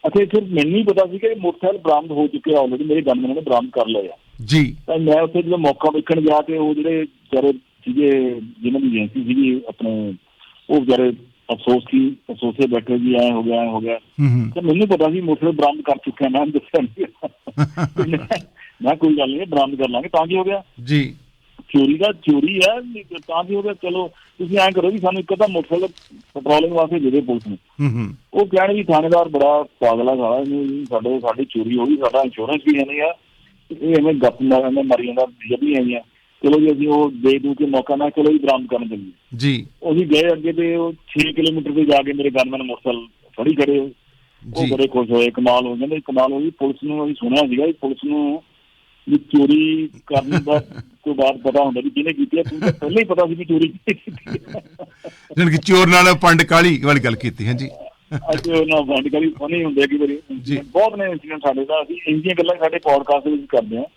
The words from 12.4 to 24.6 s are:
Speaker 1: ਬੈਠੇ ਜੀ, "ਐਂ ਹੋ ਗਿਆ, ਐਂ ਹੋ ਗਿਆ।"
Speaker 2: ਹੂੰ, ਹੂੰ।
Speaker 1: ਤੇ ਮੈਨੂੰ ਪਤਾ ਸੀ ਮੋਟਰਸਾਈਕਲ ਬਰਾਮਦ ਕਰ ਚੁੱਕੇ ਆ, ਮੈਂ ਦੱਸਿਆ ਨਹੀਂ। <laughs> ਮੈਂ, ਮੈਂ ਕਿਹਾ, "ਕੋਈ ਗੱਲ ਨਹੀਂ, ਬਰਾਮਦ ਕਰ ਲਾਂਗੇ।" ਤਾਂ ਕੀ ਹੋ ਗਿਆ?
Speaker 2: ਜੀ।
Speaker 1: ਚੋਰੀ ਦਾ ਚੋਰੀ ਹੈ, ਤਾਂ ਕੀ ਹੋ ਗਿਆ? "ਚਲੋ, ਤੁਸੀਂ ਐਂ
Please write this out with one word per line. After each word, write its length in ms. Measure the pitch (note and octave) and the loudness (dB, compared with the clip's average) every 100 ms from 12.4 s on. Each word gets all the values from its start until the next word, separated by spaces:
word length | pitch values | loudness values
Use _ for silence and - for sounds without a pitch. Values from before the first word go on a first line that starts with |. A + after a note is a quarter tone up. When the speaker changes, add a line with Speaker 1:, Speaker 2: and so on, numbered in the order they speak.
| A#2+ A2+ C3+ | -6 0 0
Speaker 1:
ਬੈਠੇ 320 | A#2+ A#2 B2 | 0 -2 -2
ਜੀ, 160 | B2 | 0
"ਐਂ 180 | B2 A#2+ | 2 2
ਹੋ 100 | A#2 | 0
ਗਿਆ, 200 | A2+ A#2 | -2 -2
ਐਂ 60 | A#2 | -2
ਹੋ 120 | A2 | -4
ਗਿਆ।" 160 | A2+ A#2 | -6 -8
Speaker 2:
ਹੂੰ, 320 | _ - C#3+ | _ -2 2
ਹੂੰ। 220 | B2 A2+ | 2 0
Speaker 1:
ਤੇ 100 | A#2 | -4
ਮੈਨੂੰ 280 | F3 D#3+ G#3 | 0 2 2
ਪਤਾ 220 | F3+ D#3 | 2 2
ਸੀ 100 | F3 | 0
ਮੋਟਰਸਾਈਕਲ 360 | E3+ D3+ D#3+ D#3 | -2 0 0 2
ਬਰਾਮਦ 260 | D3 D3+ | 0 0
ਕਰ 140 | - F#3+ | -2 -4
ਚੁੱਕੇ 280 | - - | -4 -4
ਆ, 40 | C4+ | -2
ਮੈਂ 180 | C4+ D4 | 0 0
ਦੱਸਿਆ 340 | D3 - E3 | -2 -2 -2
ਨਹੀਂ। 260 | C3+ - F#3 _ D3+ | -2 -6 -8 _ -14
<laughs> 800 | _ - - D3 - D#3+ - E3 | _ -16 -4 -4 -2 -6 -4 -4
ਮੈਂ, 100 | D#3+ | -4
ਮੈਂ 80 | A#2+ - - _ - _ | -4 -6 -6 _ -20 _
ਕਿਹਾ, 120 | C#3 | -2
"ਕੋਈ 220 | D#3 E3 D3+ | 0 2 2
ਗੱਲ 200 | C3+ C#3 | 0 -4
ਨਹੀਂ, 100 | F3+ | -4
ਬਰਾਮਦ 280 | D3+ C#3 | 0 -2
ਕਰ 140 | C#3 C3 | 0 -2
ਲਾਂਗੇ।" 200 | B2 D#3+ | -2 -2
ਤਾਂ 180 | E3 E3 | -2 0
ਕੀ 100 | F#3 | 0
ਹੋ 80 | |
ਗਿਆ? 200 | F#3 G3 F#3+ - | -2 -4 -8 -18
Speaker 2:
ਜੀ। 300 | A#2+ D3 C3 - _ _ _ _ | -2 -2 -2 -8 _ _ _ _
Speaker 1:
ਚੋਰੀ 380 | - C#3+ C3+ D#3 | -4 0 2 2
ਦਾ 140 | G3+ | -2
ਚੋਰੀ 460 | G3+ - C#3+ D3+ G3 | -2 0 0 0 2
ਹੈ, 220 | F#3 A#3 B3 A3+ F#3+ E3+ | 0 0 -8 -16 -16 -18
ਤਾਂ 260 | D3+ E3 | -6 -6
ਕੀ 100 | F3+ | -4
ਹੋ 80 | G3+ | -4
ਗਿਆ? 100 | G3+ | -4
"ਚਲੋ, 360 | G3 F3+ F3+ F3 _ _ _ | -6 -6 -6 -6 _ _ _
ਤੁਸੀਂ 200 | F3 | -4
ਐਂ 140 | G3+ | 2